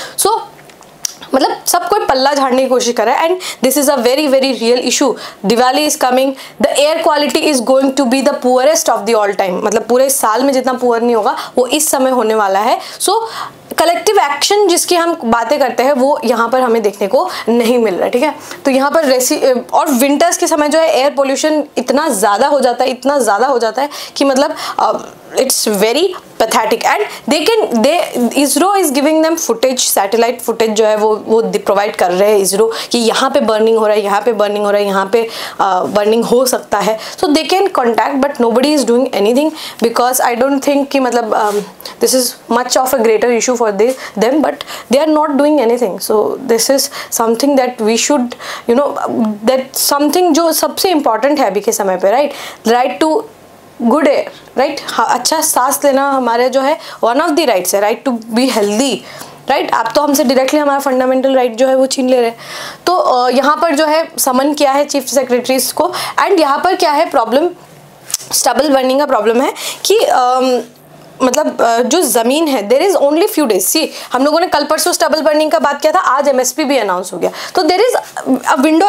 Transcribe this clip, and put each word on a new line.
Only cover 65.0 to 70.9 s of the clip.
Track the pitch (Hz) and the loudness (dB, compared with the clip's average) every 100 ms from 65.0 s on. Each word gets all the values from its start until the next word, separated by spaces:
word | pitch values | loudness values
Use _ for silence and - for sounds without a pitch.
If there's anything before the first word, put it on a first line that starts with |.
| 254 | -2
secretaries | 254 254 240 240 262 - | -2 0 -2 0 -2 -2
को, | - 339 - - - | -2 -2 -2 -6 -2
and | 330 392 | 0 2
यहाँ | 285 285 | 2 2
पर | 359 370 | 0 0
क्या | 339 | 0
है | 294 339 | 0 0
problem, | 277 220 254 339 349 - - - - - - - | 0 0 0 0 -4 -20 -20 -20 -20 -12 -12 -6
stubble | - 190 240 302 | -2 0 2 2
बर्निंग | 269 262 262 | 2 2 0
का | 285 | 2
प्रॉब्लम | 247 208 233 | 0 2 2
है | 302 - - - - | 0 -4 -10 -8 0
कि, | 427 | 2
अम, | - - 247 254 254 247 - - - | 4 2 2 2 2 0 -4 -16 -20